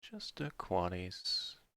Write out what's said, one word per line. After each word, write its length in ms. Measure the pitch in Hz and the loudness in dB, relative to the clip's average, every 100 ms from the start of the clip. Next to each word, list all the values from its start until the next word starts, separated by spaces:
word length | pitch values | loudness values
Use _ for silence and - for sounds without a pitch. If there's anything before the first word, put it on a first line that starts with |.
Just 340 | - 214 - - | -12 -10 -8 -4
the 140 | 147 - | -4 -4
quaddies. 960 | - 92 90 90 90 - - - - - _ | 2 4 4 2 -4 -4 0 0 0 -8 _